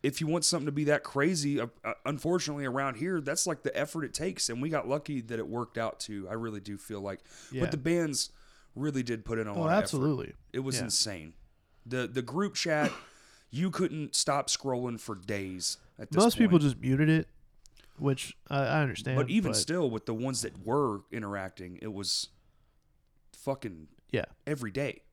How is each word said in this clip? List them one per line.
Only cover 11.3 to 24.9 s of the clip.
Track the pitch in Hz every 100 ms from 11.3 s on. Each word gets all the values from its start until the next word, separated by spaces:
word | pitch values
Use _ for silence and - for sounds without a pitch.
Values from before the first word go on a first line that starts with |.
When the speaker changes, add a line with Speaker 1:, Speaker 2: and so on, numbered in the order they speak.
| - - _ _ _ 117
Speaker 1:
The, | 127 123
the | 127
group | 120 143 202
chat, | 202 165 151 151 - - -
<coughs> | - - _
you | 120 185
couldn't | 156 185 156 147 -
stop | - 143 135
scrolling | - 135 123 123 113
for | - 101
days | 92 101 95 92 82 - - -
at | 120
this | 160
Speaker 2:
Most | 226 -
people | 220 170
Speaker 1:
point. |
Speaker 2:
just | 147 123
muted | 127 135 151
it, | 160 - - - - - - - -
which | 139 131 - - -
I, | 143
I | 127 151
understand, | 139 - - 131
Speaker 1:
But | 127
even | 202 180
Speaker 2:
but | 104
Speaker 1:
still, | 101 175 143
with | 110 -
the |
ones | 113 131 123
that | 113 - 98
were | 139 135 101 -
interacting, | 113 104 101 95 - 90 90
it | 110
was | 98 98 - - _ _ _ _ _ _ _ _ _ _
fucking | - - 131 110 82 78 - _
Speaker 2:
Yeah. | 113 - - -
Speaker 1:
every | 147 117
day. | 98 139